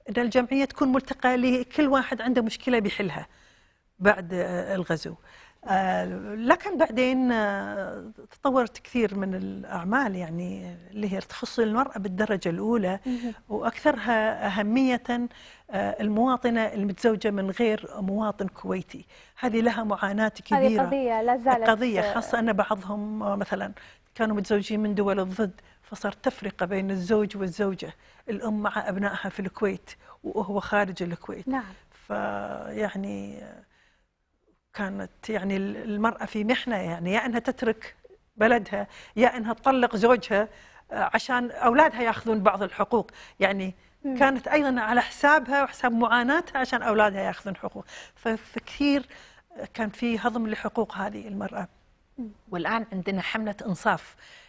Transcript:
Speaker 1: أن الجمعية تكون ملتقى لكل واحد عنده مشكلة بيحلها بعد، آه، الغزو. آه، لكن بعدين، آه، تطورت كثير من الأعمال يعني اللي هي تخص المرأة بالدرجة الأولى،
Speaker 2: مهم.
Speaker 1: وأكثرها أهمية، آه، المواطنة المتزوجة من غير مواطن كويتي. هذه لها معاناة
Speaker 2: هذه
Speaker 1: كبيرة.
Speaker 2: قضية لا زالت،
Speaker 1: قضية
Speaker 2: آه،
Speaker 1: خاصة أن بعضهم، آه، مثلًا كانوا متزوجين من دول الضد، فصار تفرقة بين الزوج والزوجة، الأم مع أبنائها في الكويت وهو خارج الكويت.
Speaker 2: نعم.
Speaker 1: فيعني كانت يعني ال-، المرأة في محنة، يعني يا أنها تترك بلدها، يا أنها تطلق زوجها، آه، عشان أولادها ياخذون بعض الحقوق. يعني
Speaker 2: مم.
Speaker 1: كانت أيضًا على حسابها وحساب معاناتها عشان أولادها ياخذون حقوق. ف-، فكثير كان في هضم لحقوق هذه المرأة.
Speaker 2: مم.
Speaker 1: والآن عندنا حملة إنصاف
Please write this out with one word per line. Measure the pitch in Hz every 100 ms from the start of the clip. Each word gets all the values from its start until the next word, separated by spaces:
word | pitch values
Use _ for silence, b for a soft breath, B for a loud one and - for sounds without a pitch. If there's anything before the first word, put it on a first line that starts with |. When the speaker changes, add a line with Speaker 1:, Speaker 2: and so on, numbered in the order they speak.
| -
Speaker 1:
أن | 226
الجمعية | 240 254 240 269
تكون | 269 - 269
ملتقى | 247 - - 254 247
لكل | 254 247 254 - 285
واحد | 269 - 240
عنده | 247 247
مشكلة | 226 - 262 240
بيحلها | 202 - 190 156 - b b b b b _ -
بعد، | 196 202 170
آه، | 180 175 180 185
الغزو. | 190 175 165 160 165 B B B B
آه، | 226 190 190 185 180 180 208
لكن | 214 240 - 403 320
بعدين، | 320 226 254 262 254
آه، | 233 208 196 196 202 190 196 220 - -
تطورت | - 277 254 226 -
كثير | - 247 208
من | 196 190
الأعمال | 190 190 196 - 175 175 254 240 185
يعني | 165 170 180 190 180 175 175
اللي | 208 208
هي | 190
تخص | - - 240 -
المرأة | 220 226 269 220
بالدرجة | 196 180 214 196 175
الأولى، | 175 214 233 185 196 254
Speaker 2:
مهم. | 240 240 220 -
Speaker 1:
وأكثرها | 208 226 - 302 247 214 220 220 - 208
أهمية، | 196 208 254 262 247 - 240 240 B B B -
آه، | 202 202 -
المواطنة | 214 208 254 247 240 233
المتزوجة | 220 208 202 185 233 214 220
من | 202 190
غير | - 233 214 -
مواطن | - 190 208 214 - 190
كويتي. | - 185 185 - - - b b -
هذه | 254 226
لها | 233 226
معاناة | 214 202 196 202 214 - -
Speaker 2:
هذه | 277 262
Speaker 1:
كبيرة. | 220
Speaker 2:
قضية | - 277 247 226
لا | 233 247
زالت، | 247 240 226
Speaker 1:
قضية | 220 247 196
Speaker 2:
آه، | 202
Speaker 1:
خاصة | 220 226 233
أن | 226
بعضهم، | 202 196 208 190 208 208 214
آه، | 208 202
مثلًا | 202 196 202 - B B _
كانوا | - 220 208
متزوجين | 190 208 196 214
من | 214
دول | 202 196 196
الضد، | 185 185 202 - b b
فصار | - 208 202
تفرقة | - 262 - 196 - 180
بين | 196 190
الزوج | 190 175 214 208 196
والزوجة، | 190 165 202 185 156 - b b -
الأم | 202 226 214
مع | 208 214 208
أبنائها | 190 202 190 190
في | -
الكويت | 185 - 202 196 - - B B
وهو | 359 403 185 202
خارج | - 208 196 180
الكويت. | 175 170 - - 254
Speaker 2:
نعم. | 262 196 190 _ _ -
Speaker 1:
فيعني | 208 202 202 202 - - 214 202 196 196 202 202 208 - - - _ _ _ _ _ _ _ _ _ _
كانت | - 196 196 190 _ -
يعني | 214 196 196
ال-، | 196 214
المرأة | 226 202 226 226
في | 208 214
محنة، | 214 247 247 208
يعني | 165 170 175
يا | 214 254
أنها | 233
تترك | 262 247 226 220 - - - - _ 220
بلدها، | 220 240 190 202 202 B B 208
يا | 240 220
أنها | 220
تطلق | 226 269 269 240 214
زوجها، | 226 247 - 202 214 B B B -
آه، | 214 180
عشان | 220 - 247 240
أولادها | - 247 262 311 226
ياخذون | 226 - 226 220
بعض | 196 196
الحقوق. | 190 - 196 233 - B B B
يعني | 190 196 185 - b b
Speaker 2:
مم. | 277 254
Speaker 1:
كانت | 269 262 -
أيضًا | 302 277 247
على | 214 240
حسابها | - - 285 302 240 285
وحساب | 262 - 247
معاناتها | 226 233 240 240 320 349 269
عشان | 254 240
أولادها | 208 214 214 196
ياخذون | 196 - 202 185
حقوق. | - 202 - B B
ف-، | _ 233
فكثير | 220 - - - - 285 285 - B B B _ 302 -
كان | - 214
في | - 240 220
هضم | 247 233 220
لحقوق | 214 214 - 202 196
هذه | 202 208 214
المرأة. | 196 196 202 180 _ _ _ _ -
Speaker 2:
مم. | 220 - -
Speaker 1:
والآن | 180 165 226 214
عندنا | 190 196 190
حملة | - 220 214 202 226
إنصاف | 170 220 170 - - B B